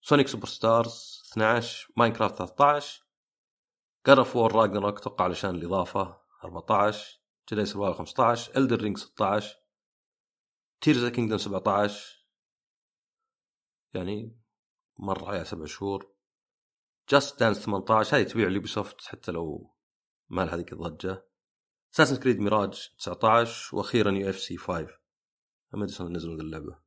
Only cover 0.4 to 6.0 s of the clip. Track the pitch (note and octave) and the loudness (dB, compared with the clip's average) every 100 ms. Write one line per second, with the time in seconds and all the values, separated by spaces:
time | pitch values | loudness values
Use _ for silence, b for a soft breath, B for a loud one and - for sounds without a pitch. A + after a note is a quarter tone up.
0.4 | - - A2+ A2+ A#2 - - - - - | -8 -2 2 4 2 -6 -14 -18 -12 0
1.4 | A2 A#2 A#2 - - - A#2 A2+ G#2 - | 2 2 0 -12 -12 2 2 4 -2 -2
2.4 | F2+ - C#3+ D3 - - _ _ _ _ | -10 4 4 4 -2 -16 _ _ _ _
3.4 | _ _ _ _ _ _ - C#3 B2 B2 | _ _ _ _ _ _ 6 6 6 4
4.4 | A2+ G#2 A2 G2+ G2+ G#2 - - F2+ F2 | 4 4 2 2 -2 -4 -10 -2 -2 -2
5.4 | G2 F2+ E2+ F#2+ F2 G2 | -4 -6 -2 -2 -2 -4